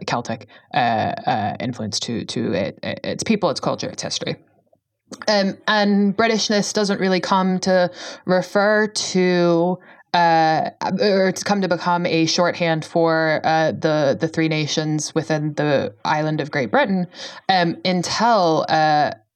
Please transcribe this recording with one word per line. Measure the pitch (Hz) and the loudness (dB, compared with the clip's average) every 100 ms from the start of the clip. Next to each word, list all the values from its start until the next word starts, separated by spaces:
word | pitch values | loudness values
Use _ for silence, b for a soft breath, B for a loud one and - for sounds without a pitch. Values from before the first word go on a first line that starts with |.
| - | -4
Celtic, | 123 - 113 - B B | -4 -4 -10 -12 B B
uh, | 143 117 110 104 - - | -2 0 0 -2 -2 -2
uh, | 120 104 - | -2 -2 -4
influence | 123 120 107 - | -6 -6 -6 -6
to, | - 113 - | -6 -6 -6
to | 123 117 | -4 -2
it, | 95 80 - | -2 -4 -6
its | - - - - | -10 -8 -8 -6
people, | - 214 170 | -2 0 0
its | 123 | -2
culture, | - - - | -4 -4 -8
its | - | -8
history. | - - - - _ _ _ _ _ _ _ - - | -8 -6 -6 -8 _ _ _ _ _ _ _ -8 0
Um, | 208 196 185 - | 0 0 -2 -2
and | 214 202 202 202 | 2 4 4 2
Britishness | 190 226 220 - 208 196 | 2 2 0 0 0 0
doesn't | 214 196 202 | -2 0 0
really | 190 185 | 0 0
come | - 190 185 185 | 2 2 2 0
to | 190 185 175 B B B - | 2 2 2 B B B 0
refer | 185 180 202 202 214 214 | 0 2 0 2 2 0
to, | - - 185 180 180 175 170 175 180 B B _ | -2 -2 0 2 4 4 4 2 -2 B B _
uh, | 175 170 165 160 156 - - - 185 | 2 4 4 4 2 -2 -4 -4 0
or | 208 190 190 | 2 2 2
to | 185 | 0
come | - 202 | -2 0
to | 185 | 0
become | 175 180 175 170 | 0 0 0 0
a | 165 160 | 2 2
shorthand | - 175 - 170 160 | 2 0 0 -2 -2
for, | - 175 165 160 160 - | -2 0 2 2 2 0
uh, | - 160 156 | 0 2 0
the, | - 156 151 139 - | 0 0 2 2 0
the | 160 | -2
three | 165 160 | 0 0
nations | 156 147 - 156 151 - | 0 -2 -2 -2 -2 -2
within | 160 156 156 151 | -4 -2 -2 -2
the | 147 151 135 123 - | -2 0 0 0 -6
island | - 156 156 156 | -2 0 0 -2
of | 147 | -4
Great | 143 113 | -4 0
Britain, | - 196 190 175 B B B - | 2 2 0 -2 B B B 0
um, | 185 170 - | 2 2 0
until, | 185 185 - - 226 220 170 156 - | -2 -2 -2 0 2 4 4 2 2
uh, | 156 156 151 135 - _ | 2 2 2 0 -4 _